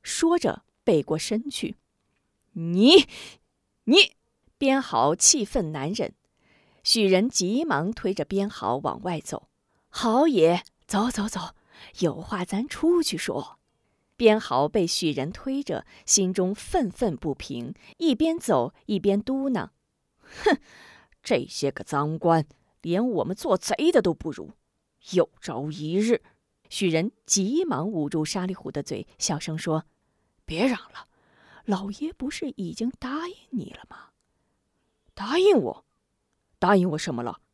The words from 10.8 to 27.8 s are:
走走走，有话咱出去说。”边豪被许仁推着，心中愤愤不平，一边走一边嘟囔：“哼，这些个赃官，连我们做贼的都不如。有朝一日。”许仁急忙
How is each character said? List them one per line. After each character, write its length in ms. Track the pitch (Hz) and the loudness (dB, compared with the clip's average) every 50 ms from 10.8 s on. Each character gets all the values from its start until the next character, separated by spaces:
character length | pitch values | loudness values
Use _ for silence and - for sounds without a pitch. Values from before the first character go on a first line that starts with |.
| _ | _
走 240 | - - 196 220 247 | -2 -2 0 0 0
走 160 | 240 - 202 | -2 -2 -4
走， 280 | 214 - 180 165 - - _ _ _ _ - - - - - | -4 -4 -8 -8 -10 -14 _ _ _ _ -20 -20 -20 -4 -2
有 200 | 180 160 - - | -2 0 0 -4
话 240 | 170 - - 180 180 | -8 -8 -6 -6 -4
咱 240 | - - 202 247 302 | -4 -4 -4 -4 -4
出 340 | - - - 330 349 349 | -6 0 2 4 4 4
去 140 | 311 - - | 2 0 -4
说。” 420 | 165 - - - 139 - - - _ _ _ _ _ _ _ _ _ _ _ _ | -4 -6 -6 -6 -6 -8 -10 -18 _ _ _ _ _ _ _ _ _ _ _ _
边 240 | - 240 220 214 214 | 4 6 6 6 6
豪 260 | - - 135 131 143 | 0 0 2 2 2
被 200 | 151 - 220 175 | 2 2 0 0
许 240 | 170 - - 180 160 | 2 0 -2 -2 -2
仁 200 | 143 143 131 160 | -2 -2 -4 -4
推 320 | 196 - - 269 269 277 | -6 -10 -8 -6 -6 -6
着， 220 | 277 - 165 - - _ - - _ | -4 -6 -6 -8 -8 _ -20 -18 _
心 260 | - - 208 190 185 | 0 2 2 2 2
中 220 | 185 - 180 185 208 | 0 0 0 0 -2
愤 360 | - - - - 359 262 185 | -6 -8 -2 0 0 0 0
愤 240 | - - 247 202 151 | -2 -2 -2 -2 -2
不 200 | - - 160 135 | -2 -4 -6 -6
平， 400 | _ - - 131 120 120 - - _ _ - - _ | _ -8 -10 -10 -10 -8 -10 -12 _ _ -20 -10 _
一 160 | 330 320 254 | 0 0 2
边 240 | 214 311 320 330 - | 2 2 0 0 -2
走 340 | - - 190 131 117 139 _ _ _ | 0 2 2 2 2 0 _ _ _
一 120 | - 214 190 | -4 -4 0
边 220 | - 202 196 208 | 2 2 2 2
嘟 300 | 208 - 262 269 269 277 | -2 -2 -4 -2 -2 -2
囔 180 | 247 185 113 - _ _ _ _ _ _ _ _ _ _ _ - - - - | -2 -4 -4 -8 _ _ _ _ _ _ _ _ _ _ _ -20 -18 0 2
：“哼， 140 | - 330 - _ _ - - - - - - _ _ _ _ | 2 2 2 _ _ -20 -20 -20 -20 -20 -20 _ _ _ _
这 220 | _ - - 123 139 | _ 0 0 0 0
些 240 | - - - 143 139 | -4 -6 -4 -4 -4
个 140 | 135 - - | -4 -4 -10
赃 340 | - 156 139 147 151 160 156 | -4 -2 -2 -2 -2 -4 0
官， 280 | - 170 165 165 147 _ _ _ _ _ _ _ | 2 4 4 4 2 _ _ _ _ _ _ _
连 260 | - 165 170 190 240 | -6 -2 -2 0 0
我 180 | 254 220 165 110 | 0 0 -2 -2
们 120 | 160 190 | -2 -6
做 220 | - - 302 196 185 | -6 0 0 0 0
贼 340 | - - - - 285 339 | 0 -4 -2 2 2 4
的 80 | - 254 | 4 4
都 140 | 190 180 156 | 4 4 -2
不 160 | - - 165 | -2 -6 -8
如。 220 | 139 - 78 - - _ _ _ _ _ _ _ _ _ _ - | -8 -8 -14 -16 -18 _ _ _ _ _ _ _ _ _ _ -2
有 180 | 180 180 - - _ _ | 2 2 2 2 _ _
朝 280 | - - - 120 143 156 | -12 -8 -8 -6 -6 -8
一 280 | 151 175 151 156 170 196 | -8 -8 -6 -2 -2 0
日。” 240 | 214 226 240 - _ _ _ _ _ _ _ _ _ _ | 2 2 0 0 _ _ _ _ _ _ _ _ _ _
许 180 | - - 196 175 | -6 -2 -2 0
仁 240 | 160 160 170 220 _ _ _ | 2 0 0 -2 _ _ _
急 360 | - - 202 185 202 269 330 | -2 0 0 0 0 0 -2
忙 240 | 381 320 226 131 | 0 0 -2 -4